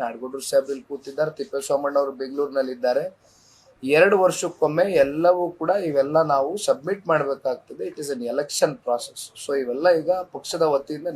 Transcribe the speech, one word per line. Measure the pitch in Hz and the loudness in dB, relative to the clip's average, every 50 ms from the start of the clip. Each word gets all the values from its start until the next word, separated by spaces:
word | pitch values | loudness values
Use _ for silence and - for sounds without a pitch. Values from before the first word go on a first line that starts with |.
ನಾಡಗೌಡರು | 127 117 117 117 127 131 135 135 131 - | -6 -8 -8 -8 -10 -10 -10 -10 -4 0
ಸಾಹೇಬ್ರು | 139 139 135 139 139 | 0 0 0 0 -4
ಇಲ್ಲಿ | 131 - - | -10 -10 -12
ಕೂತಿದ್ದಾರೆ, | 139 135 - 139 135 147 156 156 156 - | -12 -12 -12 -8 -4 -4 -4 -4 -4 -8
ತಿಪ್ಪೇಸ್ವಾಮಣ್ಣ | 131 - 139 139 135 - 143 139 143 139 143 143 | -8 -8 -8 -6 -2 0 0 0 0 2 2 2
ಅವರು | 143 135 131 127 | 0 0 -2 -6
ಬೆಂಗಳೂರಿನಲ್ಲಿದ್ದಾರೆ. | 135 131 139 143 147 135 135 135 131 127 127 123 127 123 123 143 170 185 - _ _ _ _ _ _ _ _ _ _ _ _ _ 131 | -8 -6 -4 -4 -4 -2 0 -2 -2 -2 -4 -2 0 0 2 0 -2 -4 -8 _ _ _ _ _ _ _ _ _ _ _ _ _ -2
ಎರಡು | 135 147 156 185 202 208 190 185 | 2 6 6 6 6 6 6 4
ವರ್ಷಕ್ಕೊಮ್ಮೆ | 175 170 - 185 170 - - - 151 151 170 190 202 180 147 139 | 4 2 0 -4 -6 -2 0 0 2 2 2 2 4 4 4 4
ಎಲ್ಲವೂ | 139 143 156 170 180 180 180 175 165 - - | 4 2 2 4 4 4 4 0 -4 -4 -4
ಕೂಡ | 160 165 190 208 180 160 | -2 0 0 0 0 0
ಇವೆಲ್ಲ | 143 139 135 143 151 160 160 151 139 | 0 0 2 2 4 2 2 4 2
ನಾವು | 139 135 151 190 208 - | 2 0 0 -2 -2 0
ಸಬ್ಮಿಟ್ | 139 127 131 143 180 202 202 - 170 | 0 0 0 -2 -6 -6 -4 -2 0
ಮಾಡ್ಬೇಕಾಗ್ತದೆ. | 160 151 139 139 135 - - 131 123 - - - - - - 185 | 0 0 0 -2 -4 -4 -4 -6 -6 -6 -10 -14 -12 -10 -10 -10
It | - - 147 | -8 -8 -8
is | 139 135 | -6 -6
an | 120 120 120 131 | -6 -6 -4 -4
election | 143 147 - - - 180 151 135 - - | -4 -4 -4 -2 0 0 0 0 -2 -4
process. | 123 120 120 - - - - - - - - - | -2 -2 -2 -4 -8 -14 -16 -16 -16 -16 -12 -6
So | - 139 139 | -4 -2 -2
ಇವೆಲ್ಲ | 127 120 120 135 165 180 170 160 | -2 -2 -2 2 4 4 4 4
ಈಗ | 147 165 185 185 180 - - | 2 0 -2 -2 -4 -8 -12
ಪಕ್ಷದ | 139 - - 180 165 165 156 139 | -14 -10 -6 -2 0 2 2 2
ವತಿಯಿಂದ | 135 - - 151 147 160 170 156 | 0 -2 -4 -10 -8 -8 -8 -6